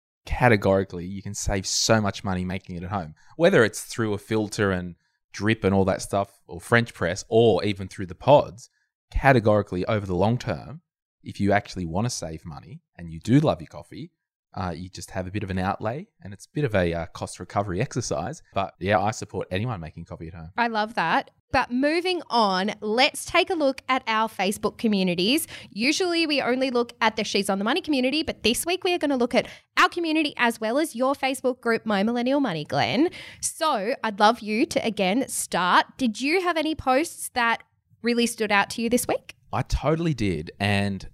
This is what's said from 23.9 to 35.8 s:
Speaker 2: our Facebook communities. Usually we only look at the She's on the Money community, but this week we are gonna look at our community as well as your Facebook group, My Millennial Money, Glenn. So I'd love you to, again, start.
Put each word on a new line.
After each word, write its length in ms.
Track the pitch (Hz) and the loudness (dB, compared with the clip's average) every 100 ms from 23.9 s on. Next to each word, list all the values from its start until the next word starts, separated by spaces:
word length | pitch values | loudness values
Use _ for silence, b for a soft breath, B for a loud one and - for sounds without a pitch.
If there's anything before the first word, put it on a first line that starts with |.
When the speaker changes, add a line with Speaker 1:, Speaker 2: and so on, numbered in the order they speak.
| 262 - | -2 0
Speaker 2:
our 200 | 220 220 | 0 0
Facebook 500 | - 196 208 208 - | 0 -2 0 -4 -2
communities. 680 | 226 202 185 175 185 294 - B B | 0 2 2 2 2 0 -2 B B
Usually 560 | 196 254 311 370 339 320 | -4 -2 0 0 0 0
we 140 | 285 | 0
only 280 | 226 262 269 | 0 0 0
look 220 | 240 240 - | 0 -2 0
at 160 | 226 220 | 0 0
the 80 | |
She's 260 | 208 202 196 | -2 -2 0
on 100 | 196 | 0
the 60 | 208 | 0
Money 160 | 320 | -2
community, 420 | 320 277 254 294 | 0 0 0 0
but 200 | 320 202 | -4 -2
this 220 | 214 240 330 | 0 0 -2
week 180 | 359 | -2
we 100 | 381 | 0
are 40 | 349 | 0
gonna 200 | 294 269 | 0 0
look 180 | 240 233 | 0 0
at 120 | - B _ - | -2 B _ 2
our 100 | 349 | 2
community 440 | - 330 311 320 - | 2 0 0 0 0
as 220 | 240 233 | 0 0
well 180 | 220 254 | -2 0
as 180 | 320 226 | -2 0
your 180 | 254 269 | 0 0
Facebook 460 | 262 262 254 262 | -2 -2 -2 -2
group, 240 | 233 226 220 | 0 -2 0
My 160 | 202 | 0
Millennial 360 | 208 240 240 277 | 2 0 0 2
Money, 260 | 269 160 147 | 0 -2 -2
Glenn. 440 | 135 113 180 339 B B B | 0 2 2 0 B B B
So 520 | - - 320 254 196 277 | -10 -4 -2 0 -2 -4
I'd 160 | 220 202 | -4 4
love 200 | 214 233 | 4 4
you 240 | 208 214 330 | 0 0 0
to, 180 | - - | 0 -2
again, 420 | 202 185 220 - | 0 0 0 -2
start. 560 | - - 175 180 220 | -4 -4 0 4 4